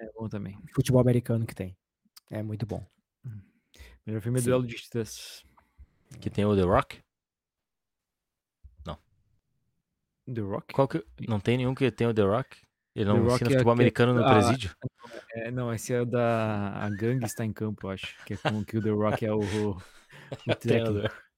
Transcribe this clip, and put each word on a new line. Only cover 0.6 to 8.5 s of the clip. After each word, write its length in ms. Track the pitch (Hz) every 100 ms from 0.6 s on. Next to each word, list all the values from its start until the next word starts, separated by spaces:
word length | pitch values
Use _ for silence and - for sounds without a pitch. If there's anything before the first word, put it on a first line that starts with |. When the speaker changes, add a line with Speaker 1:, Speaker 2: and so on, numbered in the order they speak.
| -
Speaker 2:
futebol 260 | - - 123
americano 460 | 123 120 123 117 113
que 80 |
tem. 220 | - 92 92 _ _ _ - _
É 140 | 107
muito 240 | 107 107 107
bom. 180 | - 95 _ _ _
Speaker 1:
Hum. 160 | 123 107 - _ _ - - - -
Melhor 140 | 110
filme 180 | 117 127
é 40 |
Speaker 2:
Sim. 40 | 123
Speaker 1:
Duelo 180 | 127 120
de 80 | 120
Titãs. 680 | - 120 104 - - - _ _ _ _ - _ _ -
Speaker 3:
Que 80 | -
tem 140 | -
o 100 | 104
The 80 | 101
Rock? 380 | 90 117 - - _ _ _ _ _ _ _ _ _ _ _ _ _ _ _